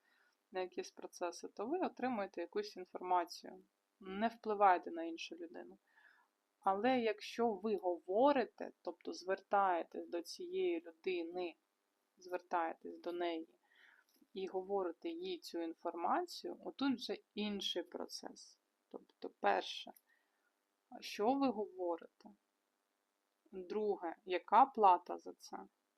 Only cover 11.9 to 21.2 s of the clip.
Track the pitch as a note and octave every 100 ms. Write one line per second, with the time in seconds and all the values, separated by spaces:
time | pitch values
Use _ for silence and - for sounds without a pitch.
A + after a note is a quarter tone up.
11.9 | _ _ _ F3+ F3+ - F3 E3 - E3+
12.9 | E3 F3 F3 F3 E3 E3 _ _ _ -
13.9 | - _ _ _ F#3+ F#3 F#3+ F#3 G3+ F3+
14.9 | E3 E3+ E3 F#3+ E3+ - E3+ E3 E3 F3
15.9 | E3+ F3+ C#4+ F4+ - - - F#3 - C#4
16.9 | A#3+ - G3+ _ - G#3 G3+ - F3 E3+
17.9 | - - - - - - - _ _ _
18.9 | - - _ - - G3+ G3 - - -
19.9 | - _ _ _ _ _ _ _ _ _
20.9 | B3 - -